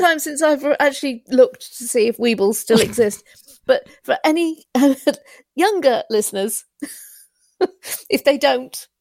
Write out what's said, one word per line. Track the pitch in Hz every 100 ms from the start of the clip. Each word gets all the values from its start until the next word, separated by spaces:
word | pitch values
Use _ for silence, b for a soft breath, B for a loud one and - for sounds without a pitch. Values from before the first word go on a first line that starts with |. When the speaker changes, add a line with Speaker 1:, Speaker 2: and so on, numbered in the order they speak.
| 349
Speaker 1:
time | 311
since | 320 294
I've | 311 285 294 -
actually | 285 277 277 233 -
looked | 254 254 - - -
to | 240
see | 247 226
if | -
Weebles | 233 214 196 220
still | - 220
Speaker 2:
<laughs> | 220
Speaker 1:
exist. | 214 208 - _ b b b -
But | 262 - b
for | - 247
any | 311 320 330 320 _ 247
<laughs> | 277 269 294 - _ - _ 277
younger | 403 381 269 233 -
listeners, | 214 - 196 202 - _ - B B B B
<laughs> | B _ _ - - _ - - -
if | -
they | 285 285
don't, | 277 254 262 - - _